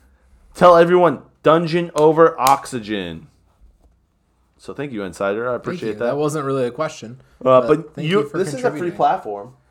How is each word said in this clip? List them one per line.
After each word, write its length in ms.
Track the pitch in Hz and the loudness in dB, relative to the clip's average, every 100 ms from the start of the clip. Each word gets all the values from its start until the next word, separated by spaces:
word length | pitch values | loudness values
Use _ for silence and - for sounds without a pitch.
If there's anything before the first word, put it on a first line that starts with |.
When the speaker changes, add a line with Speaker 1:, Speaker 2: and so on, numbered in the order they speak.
| _ _ _ _ _ | _ _ _ _ _
Speaker 1:
Tell 240 | - 180 170 | 4 6 6
everyone, 460 | 170 180 170 123 - _ | 6 4 2 0 -12 _
"Dungeon 480 | 151 160 170 170 170 151 | 2 2 0 -4 -4 2
over 440 | 151 156 165 160 | 2 6 4 4
oxygen." 840 | 131 135 - 127 104 104 87 82 - _ _ _ _ _ _ _ _ _ _ _ _ _ | 2 2 -2 -10 -6 -6 -6 -12 -18 _ _ _ _ _ _ _ _ _ _ _ _ _
So 180 | - 95 | -18 -12
thank 160 | 143 | -10
you, 100 | 110 | -8
Insider. 460 | 95 82 98 104 123 | -10 -4 -4 -2 -4
I 40 | |
Speaker 2:
Thank 100 | 120 | -6
Speaker 1:
appreciate 240 | - 180 113 | -6 -8 -8
Speaker 2:
you. 60 | 104 | -4
Speaker 1:
that. 100 | 117 | -4
Speaker 2:
That 120 | 143 | -2
wasn't 280 | 151 151 135 | -4 -4 -4
really 200 | 135 120 | -4 -4
a 40 | |
question, 500 | 120 156 - 113 127 _ _ | -6 -8 -10 -18 -20 _ _
Speaker 1:
Uh, 180 | 127 127 | 4 4
Speaker 2:
but 60 | 123 | 4
Speaker 1:
but 280 | 156 - - | 0 -2 -8
Speaker 2:
thank 120 | 151 | -2
Speaker 1:
you, 120 | 202 | -2
Speaker 2:
you 80 | 214 | -2
for 80 | 165 | -6
Speaker 1:
this 120 | 185 | -6
is 40 | |
a 40 | 254 | -4
free 40 | 247 | -6
Speaker 2:
contributing. 280 | 202 175 - | -4 -8 -2
Speaker 1:
platform. 580 | 147 185 113 101 110 _ _ | 0 0 -6 -12 -14 _ _